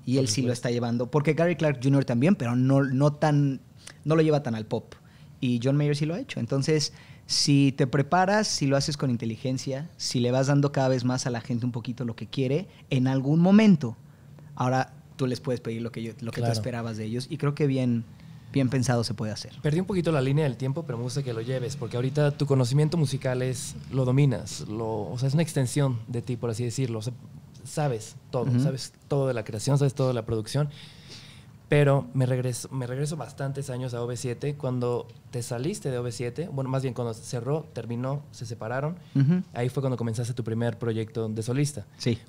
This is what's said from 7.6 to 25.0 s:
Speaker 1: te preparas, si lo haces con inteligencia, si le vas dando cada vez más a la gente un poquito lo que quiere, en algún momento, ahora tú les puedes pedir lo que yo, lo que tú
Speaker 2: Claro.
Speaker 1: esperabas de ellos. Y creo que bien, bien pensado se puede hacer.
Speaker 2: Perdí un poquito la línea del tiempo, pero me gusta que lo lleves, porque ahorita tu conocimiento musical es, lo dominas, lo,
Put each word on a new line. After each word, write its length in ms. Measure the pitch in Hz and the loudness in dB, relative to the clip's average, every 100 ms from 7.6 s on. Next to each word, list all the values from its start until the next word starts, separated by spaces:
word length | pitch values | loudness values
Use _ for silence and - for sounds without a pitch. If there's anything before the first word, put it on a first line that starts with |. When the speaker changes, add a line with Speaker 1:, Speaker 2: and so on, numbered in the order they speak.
| 139 | 6
Speaker 1:
te 160 | 131 131 | 4 0
preparas, 600 | 143 143 180 185 208 208 | 2 2 4 4 2 2
si 200 | - 139 | 0 2
lo 80 | 139 | 2
haces 220 | 143 143 | 0 -2
con 120 | 135 | -2
inteligencia, 800 | 120 113 110 131 131 135 135 170 - | 0 -2 -4 -4 -4 -4 -8 -8 -8
si 240 | - 127 | -4 0
le 120 | 120 | 2
vas 160 | 127 135 | 4 4
dando 260 | 143 143 | 4 4
cada 160 | 143 131 | 2 2
vez 160 | 131 123 | 2 2
más 200 | 127 135 | 0 -2
a 40 | |
la 100 | 117 | -4
gente 260 | - 117 123 | -4 -2 -2
un 60 | |
poquito 320 | 120 120 117 | -4 -8 -6
lo 100 | 120 - | -6 -8
que 120 | 107 | -8
quiere, 400 | - 127 139 - - - | -2 0 0 -4 -16 -2
en 180 | 135 131 | 2 2
algún 320 | 135 131 165 | 2 2 4
momento, 560 | 175 208 220 160 117 - - - - - - - | 8 8 10 6 4 -8 -18 -20 -20 -20 -18 -4
ahora 380 | 127 131 131 - - - | 0 2 0 -6 -20 -4
tú 120 | 131 | -4
les 120 | 117 | -4
puedes 220 | 135 120 | -4 -6
pedir 200 | 120 113 | -4 -6
lo 100 | 117 | -8
que 100 | - | -8
yo, 80 | 113 110 | -10 -10
lo 120 | 117 | -8
que 100 | 120 | -2
tú 40 | 117 | 0
Speaker 2:
Claro. 80 | |
Speaker 1:
esperabas 440 | 113 120 117 117 110 | 0 -2 -4 -6 -6
de 80 | 107 | -6
ellos. 220 | 120 127 | -6 -6
Y 80 | 147 | -2
creo 180 | 143 147 | -2 2
que 100 | 147 | 2
bien, 360 | 131 127 117 113 - - - - | 2 2 0 -2 -14 -20 -18 -4
bien 180 | 139 127 | 0 2
pensado 340 | 131 120 120 | 2 2 2
se 100 | 110 104 | 0 -4
puede 160 | 107 | -6
hacer. 220 | 101 - - | -6 -12 -4
Speaker 2:
Perdí 160 | 151 156 | -2 0
un 60 | 190 | 0
poquito 240 | 185 165 | 0 2
la 100 | 151 | 2
línea 220 | 131 143 | 2 2
del 140 | 147 113 | 0 -2
tiempo, 260 | 131 170 151 | -4 -4 -4
pero 120 | 117 | -6
me 60 | 123 | -4
gusta 180 | 139 | -4
que 100 | 127 | -4
lo 80 | 113 | -6
lleves, 340 | 117 131 120 - | -4 -4 -4 -6
porque 200 | 113 120 | -4 -2
ahorita 360 | 131 147 147 147 | 0 2 2 2
tu 80 | 143 | 2
conocimiento 520 | 135 120 143 151 170 | 4 4 4 2 2
musical 440 | 139 135 131 127 | 0 0 -2 -2
es, 340 | 127 120 - - - | -2 -4 -8 -12 -6
lo 120 | 131 127 | 0 4
dominas, 600 | 131 143 98 - - 120 | 6 4 2 -4 -10 -8
lo, 420 | 107 113 107 | -6 -4 -4